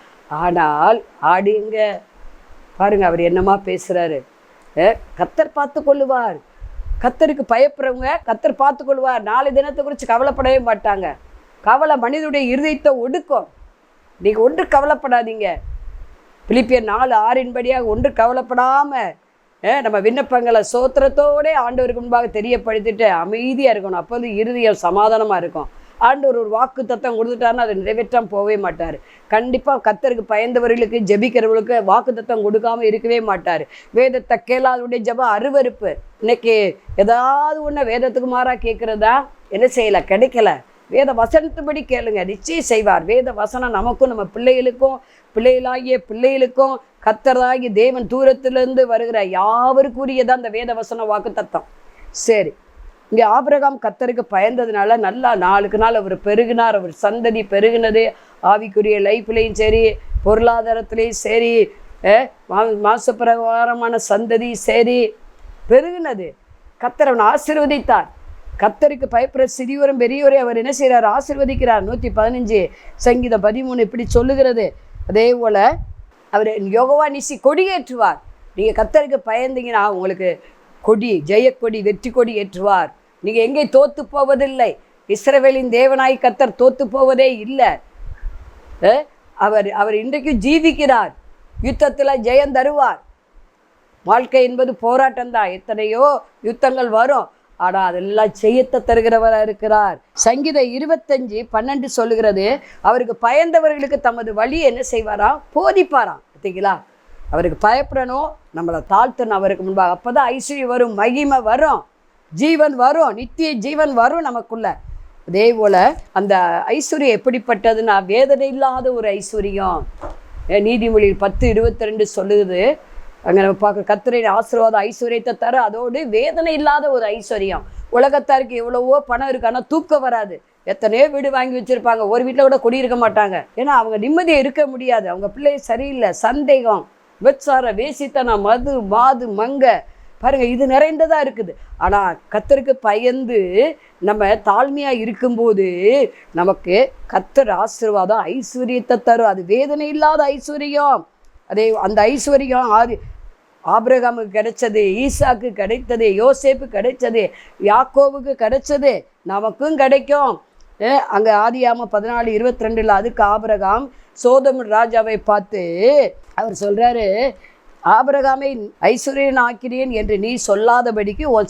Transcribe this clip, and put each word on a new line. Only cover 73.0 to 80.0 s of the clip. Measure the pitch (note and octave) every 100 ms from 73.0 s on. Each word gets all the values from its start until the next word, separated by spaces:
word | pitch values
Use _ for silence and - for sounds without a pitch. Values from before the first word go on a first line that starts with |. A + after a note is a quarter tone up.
| B3 B3 B3 A3
பதிமூணு | G3+ A3+ C4 B3
இப்படி | A3 A#3+ A#3
சொல்லுகிறது. | A#3+ B3 C4+ C4+ A#3 F#3+ - - - -
அதே | G3 A#3
போல | B3 A#3 G3+ A3 D#4 - - - _ _
அவர் | G3+ G#3+
யெகோவா | G#3+ G3 G#3+ B3+ D4 D4+ C#4
நிசி | - C4+
கொடியேற்றுவார். | C4+ D4+ F#4+ F#4 A#3+ B3 G3+ D3+ - - - -
நீங்க | G#3+ G#3+
கர்த்தருக்கு | A3 D#4 D4 C4 A3+
பயந்தீங்கன்னா | A3+ C4 C4 A#3+ A3+ G#3
உங்களுக்கு | F#3+